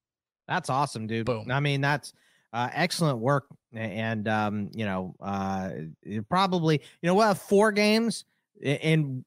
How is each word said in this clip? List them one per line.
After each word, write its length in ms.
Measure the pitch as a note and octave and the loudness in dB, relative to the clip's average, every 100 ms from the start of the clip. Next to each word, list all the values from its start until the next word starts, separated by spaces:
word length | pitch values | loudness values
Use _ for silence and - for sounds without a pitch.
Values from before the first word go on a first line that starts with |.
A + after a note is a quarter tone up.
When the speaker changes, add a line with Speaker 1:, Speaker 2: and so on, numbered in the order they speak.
| _ _ _ _ - | _ _ _ _ -4
Speaker 1:
That's 220 | E3+ D3 | -4 -2
awesome, 360 | C3 C#3+ A2+ A2 | -2 -2 -4 -4
dude. 200 | A2+ A2+ | -4 -2
Speaker 2:
Boom. 240 | A2+ G#2+ | -4 -2
Speaker 1:
I 100 | C3+ | -2
mean, 200 | C#3+ C#3 | 0 0
that's, 320 | C#3+ D3 - - _ _ _ | 0 0 -4 -20 _ _ _
uh, 160 | A2+ B2 | -4 -2
excellent 460 | C#3+ F3 - D#3+ A#2+ | 0 -2 2 0 2
work. 280 | A#2+ C#3+ - - _ | 2 0 -2 -20 _
A-, 40 | A2+ | -8
and, 500 | A2 G#2 A2+ A2 G#2+ | -6 -4 -4 -2 0
um, 420 | G#2+ G#2+ G#2 G2+ | 0 0 -2 -6
you 100 | A2+ | -4
know, 300 | G#2 F#2+ F#2 - | -4 -4 -6 -8
uh, 500 | G2 G2 F#2+ F#2+ F#2+ B1+ D#2+ - | -6 -4 -2 -4 -6 -8 -12 -14
it 260 | - G#2+ G#2 | -10 -8 -2
probably, 520 | F3+ F#3+ F3+ D#3+ D3+ - - | 0 2 2 2 0 -2 -4
you 60 | E3+ | 2
know, 80 | |
we'll 120 | F#3+ A3 | 4 4
have 120 | F#3+ | 2
four 320 | - G3+ A3 | 2 4 4
games, 520 | G#3 G#3 A3 A#3 - - _ _ - | 4 4 4 2 -4 -10 _ _ -2
a-, 220 | B2+ C#3+ | 0 2
and 400 | D#3 D#3+ C#3+ B2+ | 2 2 2 -4